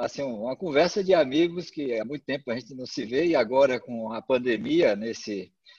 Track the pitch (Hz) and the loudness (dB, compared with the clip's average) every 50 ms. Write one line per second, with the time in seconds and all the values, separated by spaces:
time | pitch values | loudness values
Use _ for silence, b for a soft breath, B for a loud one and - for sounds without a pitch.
0 | 120 120 - - 139 131 117 104 110 127 131 - 196 170 135 147 170 175 - 208 | -4 -4 -4 -6 -6 -6 -6 -6 -6 -6 -6 -6 -6 2 4 4 4 4 2 0
1 | 190 185 185 165 147 127 131 156 170 170 170 180 160 - - 160 143 131 120 113 | 2 4 4 4 4 4 4 2 2 2 0 -6 -10 -10 -10 -8 -4 -4 -4 -4
2 | 107 120 147 143 - - 135 147 - 127 113 127 127 - 139 127 127 - - 143 | -4 -6 -8 -8 -6 -6 -6 -6 -4 -6 -6 -6 -8 -10 -14 -14 -12 -10 -8 -8
3 | 113 107 123 143 170 170 160 135 117 107 127 135 143 131 127 120 - - 120 113 | -6 -2 -2 0 2 2 2 2 2 2 4 4 4 4 4 0 -4 -8 -8 -8
4 | 113 113 117 113 - - 131 123 123 123 113 107 110 127 151 175 160 117 101 101 | -6 -6 -8 -8 -2 0 0 2 2 0 0 0 0 0 2 4 4 4 2 2
5 | 110 117 110 - - 110 104 95 92 - _ _ b b b | -2 -6 -8 -8 -6 -6 -6 -6 -8 -10 _ _ b b b